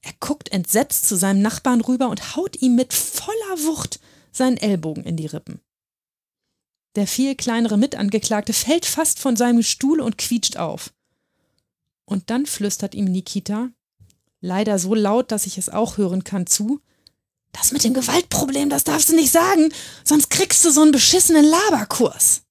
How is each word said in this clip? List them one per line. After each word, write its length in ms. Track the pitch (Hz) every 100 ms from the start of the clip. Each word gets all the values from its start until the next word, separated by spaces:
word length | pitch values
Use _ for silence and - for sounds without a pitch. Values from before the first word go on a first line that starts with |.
Er 120 | - -
guckt 300 | - 294 -
entsetzt 580 | 196 175 - - - -
zu 80 | 190
seinem 260 | 196 196
Nachbarn 380 | 208 - 247 247
rüber 280 | 226 254 254
und 280 | - - -
haut 260 | 381 -
ihm 140 | 254 240
mit 180 | 254
voller 720 | - - - - 440 403 359
Wucht 340 | 302 302 - - _ _ _
seinen 260 | - 262 247
Ellbogen 460 | 214 190 160 151
in 120 | - 165
die 100 | 156
Rippen. 340 | 151 - - _ _ _ _ _ _ _ _ _ _ _ _ _
Der 140 | - 196
viel 260 | - 269
kleinere 420 | 262 - 233 226 208
Mitangeklagte 760 | 254 - 202 214 - 208 -
fällt 340 | 214 - 330 -
fast 320 | - 320 -
von 160 | 269
seinem 300 | 226 240 240
Stuhl 360 | 220 - 269 311
und 160 | 240 -
quietscht 400 | - 240 - -
auf. 360 | 165 - - _ _ _ _ _ _ _ _ _ _ _
Und 260 | _ 196 -
dann 160 | 240 294
flüstert 480 | - 202 - 196
ihm 120 | 202 190
Nikita, 640 | 185 180 202 - 208 247 _ _ _ _ _ _ _
leider 380 | 180 185 214 196
so 160 | 180
laut, 380 | 220 208 226 254
dass 140 | 214 196
ich 120 | 190
es 100 | -
auch 280 | 202 233 -
hören 260 | 190 185
kann, 240 | - 196 175
zu: 340 | - 208 285 _ _ _ _ _ _ _
„Das 220 | - -
mit 100 | 285
dem 100 | 226
Gewaltproblem, 760 | 254 254 302 349 - 269 277 285
das 140 | 277
darfst 240 | - 302 -
du 80 | 320
nicht 160 | 277
sagen, 380 | 330 359 381 311 - - -
sonst 260 | - 302 -
kriegst 340 | - 381 -
du 60 | 339
so 120 | 285
einen 100 | 311
beschissenen 520 | 285 - 370 - 311
Laberkurs.“ 1000 | 302 330 427 285 208 - 240 - - - _